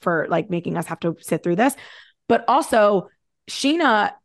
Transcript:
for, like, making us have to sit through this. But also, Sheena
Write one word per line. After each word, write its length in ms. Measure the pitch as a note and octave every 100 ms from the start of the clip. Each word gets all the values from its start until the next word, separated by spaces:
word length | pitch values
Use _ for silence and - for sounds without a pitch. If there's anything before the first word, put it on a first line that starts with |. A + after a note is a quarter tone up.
for, 260 | - E3 -
like, 220 | E3+ D#3+
making 260 | F3 - E3
us 100 | D#3+
have 120 | E3
to 160 | E3+ D#3+
sit 240 | - D#3+ F3
through 100 | F3
this. 200 | C4 - - - - _ -
But 160 | A#3 -
also, 600 | C4 D#4 A#3 G#3 G3+ F3+ _ _ _ -
Sheena 640 | - C4+ D#4+ D4+ A3 G3+ -